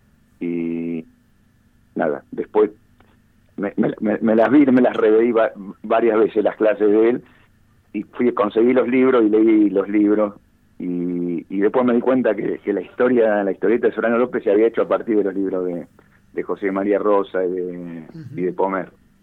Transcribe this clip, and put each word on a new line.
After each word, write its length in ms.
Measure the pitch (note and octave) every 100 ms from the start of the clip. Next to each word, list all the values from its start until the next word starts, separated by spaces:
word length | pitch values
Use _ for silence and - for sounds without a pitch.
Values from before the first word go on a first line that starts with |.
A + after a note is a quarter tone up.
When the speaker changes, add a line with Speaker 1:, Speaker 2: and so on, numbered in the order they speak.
| _ _ _ _
Speaker 1:
y 680 | F2 E2+ E2 E2 E2+ E2 D#2 _ _ _ _ _ _ _ _
nada, 300 | - E2 C#2 -
después 400 | - - G#2+ G#2+ - _ _ _ _ _ _ _ -
me, 160 | G2+ -
me, 160 | - -
me, 180 | G#2+ G#2
me 140 | A2+ A2
las 140 | A2
vi, 160 | D3 C3+
me 160 | B2+
las 140 | A#2+ G#2
reveí 360 | G#2+ A2 A#2+
va-, 200 | A2 A2 G#2 G2 -
varias 340 | G#2+ A2+ A#2 A2
veces 260 | G2 G#2+
las 120 | G2 -
clases 340 | A2 G2+ G#2+
de 200 | G#2+ A2+
él, 140 | B2 - _ _ _ _ _ _
y 80 | G#2
fui, 280 | - - B2
conseguí 420 | A#2 G#2 A2 A#2+
los 140 | B2+ A#2
libros 360 | B2+ C3 B2+
y 60 | G#2+
leí 400 | G#2+ A2+ G#2+ G#2
los 180 | F#2+ F#2+
libros, 460 | G#2 G#2 G#2 G#2 - _ _ _ -
y, 640 | F2+ F2 F2 F2 F2 E2+ -
y 120 | G2
después 260 | G#2 C3 B2
me 80 |
di 80 | A#2+
cuenta 320 | A#2+ C3 A2+
que, 240 | G2+ G#2+ E2
que 140 | G#2
la 80 | G2
historia, 600 | - - B2 A#2+ A2 G#2
la 80 | G2
historieta 360 | F2 F#2+ A#2 A2+
de 60 |
Solano 240 | A2 A2+ A#2
López 260 | B2 A#2+
se 80 | G#2+
había 160 | G2+ A2+
hecho 140 | A2+
a 60 | F#2
partir 280 | F#2+ A#2 G#2
de 80 | F#2+
los 100 | G2
libros 280 | F#2+ F#2 F2+
de, 200 | E2+ - _ _ _ _
de 100 | E2+
José 280 | E2 F2 G2
María 260 | G2 G2+ G2
Rosa 480 | G2+ G2+ F#2+ F#2 F2+
y 60 |
de, 520 | F#2 F2+ F2+ F2 E2 D#2
Speaker 2:
Ujú. 300 | D#3+ B2 -
Speaker 1:
y 20 |
de 120 | F2+
Pomer. 360 | F2+ F#2+ F#2+ - _ _ _